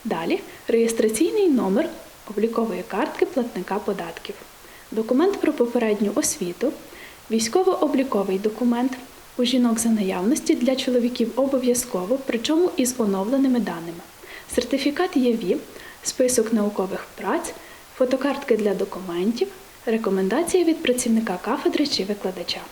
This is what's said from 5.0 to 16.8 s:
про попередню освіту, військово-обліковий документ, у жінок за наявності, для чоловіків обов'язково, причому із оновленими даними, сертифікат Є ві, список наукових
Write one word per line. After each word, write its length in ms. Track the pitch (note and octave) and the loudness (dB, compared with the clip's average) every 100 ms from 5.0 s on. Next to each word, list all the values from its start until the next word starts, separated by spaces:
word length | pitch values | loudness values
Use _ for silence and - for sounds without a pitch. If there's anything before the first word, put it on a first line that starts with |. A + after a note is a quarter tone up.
| A3 B3+ F#4 - | 2 4 4 2
про 120 | F4 | -2
попередню 600 | - A#3+ A#3+ A3 G#3 G3+ | 2 0 2 2 2 2
освіту, 580 | B3 D4+ - F3 - C4 - - - - - - | 0 -2 -2 -6 -2 -2 -4 -16 -20 -20 -20 -2
військово-обліковий 1080 | A3+ A3+ F4+ F#4 - D4 C4+ C4 G3+ G3 F#3+ | -2 2 2 2 2 2 2 2 0 0 0
документ, 540 | G#3+ - A#3+ A#3+ B3+ - - - - - | -2 0 0 2 0 -4 -14 -20 -12 -2
у 60 | |
жінок 340 | B3 B3+ A#3+ A3+ | 2 4 2 2
за 100 | A#3 | 2
наявності, 680 | A3 F#3+ F#3 G3 D#4 - | 2 2 0 0 2 2
для 220 | C4+ B3 C4 | 2 2 2
чоловіків 560 | C4 B3 A#3 B3 A3+ - | 2 2 2 0 -2 0
обов'язково, 800 | C4+ C4+ B3 B3 - F#3 F#3 C4 - | 0 2 2 0 0 -4 -2 -2 -2
причому 440 | A3+ A#3 D#4+ F4+ - | -4 0 2 2 2
із 180 | B3 - | -2 0
оновленими 640 | G#3+ F#3+ G3 C4+ C4+ A#3+ | 0 0 2 2 4 2
даними, 400 | F#3+ E3+ E3 E3+ - - - - - | 0 -6 -10 -12 -16 -20 -18 -18 -4
сертифікат 600 | - A#3+ C4+ D4 D4 F4+ D4+ | -2 0 0 0 0 0 4
Є 160 | B3 | 2
ві, 240 | A3 F3 C#4+ - - - - | 2 0 -2 -4 -18 -18 -10
список 500 | - - B3+ A#3+ A3 | -10 0 2 2 2
наукових 540 | A3+ G#3 G#3 | 2 0 -2